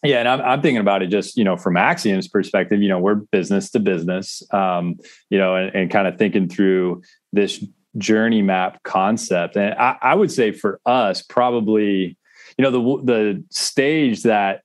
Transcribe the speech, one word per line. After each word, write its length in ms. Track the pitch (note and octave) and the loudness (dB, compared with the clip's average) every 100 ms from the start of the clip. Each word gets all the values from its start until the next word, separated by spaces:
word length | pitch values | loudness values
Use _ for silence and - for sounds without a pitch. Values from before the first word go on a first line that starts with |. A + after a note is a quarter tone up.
yeah, 180 | D3+ D3 | 2 2
and 80 | A#2+ | 2
I'm, 120 | C3 | 0
I'm 200 | B2+ C3+ | 0 2
thinking 180 | D3+ B2 | 2 2
about 220 | G2+ G2 | 2 2
it 60 | F#2 | 0
just, 280 | G2+ - - | -2 -2 0
you 60 | |
know, 140 | G2+ F2+ | 0 0
from 200 | G2+ F2 | 0 2
Axiom's 520 | A2+ F3 - G3 F3+ | 2 2 0 -2 0
perspective, 520 | G#2 F#2 G2+ F2+ G#2 | -2 0 -2 0 2
you 60 | G2+ | 2
know, 100 | F#2 | 2
we're 160 | F#2+ G#2 | 0 0
business 540 | G#2+ G2+ E2+ G2+ F#2 | 0 -2 0 -2 0
to 100 | B2 | -2
business, 600 | G2+ F2+ E2+ F#2 F#2+ - - | 0 -2 -2 -6 -6 -14 -4
um, 460 | G2+ F#2+ F2 F2 D#2+ - - _ | -2 0 0 -4 -6 -12 -20 _
you 80 | G2+ | 2
know, 180 | F#2 F#2 | 2 0
and, 180 | F#2+ | -2
and 160 | G2+ F2+ | -2 0
kinda 240 | G#2 F#2+ F2+ | 0 0 0
thinking 320 | G#2+ G2 F2+ | 0 2 -2
through 540 | - F#2+ F#2 F2+ F2 - _ _ | 0 2 2 0 -4 -10 _ _
this 320 | G2 G2+ - G2+ _ _ - | -2 -2 -4 -14 _ _ -8
journey 460 | G2+ G#2+ A2+ A2 | 0 2 2 2
map 400 | G2 F#2 F#2 - | 2 0 -2 -6
concept. 720 | - F#2+ F#2+ A2+ - F2+ F2 G#2 | -4 0 2 0 -2 -2 -2 -2
And 180 | G2+ | -2
I, 220 | - B2 C3 | 0 0 0
I 120 | B2+ | 0
would 160 | E3+ G3 | 2 2
say 220 | - A2+ | 2 0
for 280 | - G#2 - - | 0 -6 -4 0
us, 360 | B2+ G#2+ F#2 | 0 0 -2
probably, 920 | - - B2 A#2+ G#2+ A2 G#2 G2 F2+ - _ _ - - | -6 -4 -2 -2 0 0 0 -2 -4 -8 _ _ -20 -2
you 40 | |
know, 80 | C3 | 0
the, 340 | B2 A#2+ C#3 | 0 -2 -2
the 400 | B2 A#2 G#2+ G2 - | -2 0 0 -4 -8
stage 720 | - - - C3+ D#3+ C#3 G#2+ | -8 -6 -2 0 0 0 0
that 380 | A#2 G#2+ G2 G2 | 0 0 0 -4